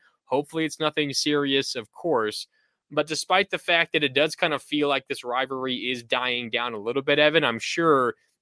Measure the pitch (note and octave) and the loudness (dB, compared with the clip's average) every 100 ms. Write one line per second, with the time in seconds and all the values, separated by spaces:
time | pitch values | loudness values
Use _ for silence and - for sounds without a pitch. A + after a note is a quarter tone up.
0 | _ _ - D3 D3 D#3+ D#3 - D3+ D#3 | _ _ -4 -2 -2 -2 -4 -2 -2 0
1 | C#3+ C3 D3+ D3 C#3 C3+ - A#2+ A2 - | -2 0 0 2 2 0 0 -6 -10 -6
2 | F3 B2+ G#2+ - - _ _ _ _ D3+ | 0 0 0 -4 -10 _ _ _ _ -4
3 | D3 D3+ - F#3 G3 F3 - E3+ E3 D#3+ | -2 -4 0 2 2 -2 0 2 2 0
4 | C#3+ C3 D#3+ - E3+ C#3 - D3+ C#3+ C3+ | 2 2 0 0 -2 -2 -4 -2 0 0
5 | - C3+ A#2+ B2 C3 C3 C3 B2 B2 B2 | -2 -8 -4 -2 -2 -4 -4 -4 -4 -6
6 | A#2 B2+ B2+ A#2+ A#2 A#2 A#2+ G#2+ A2 C3+ | -2 -2 0 -4 -2 -2 -4 -6 -4 -2
7 | C#3 C#3+ D3+ D#3+ C3 A2+ - - E3 C#3 | 2 4 4 4 2 0 -4 0 4 4
8 | B2 - _ _ | 2 -2 _ _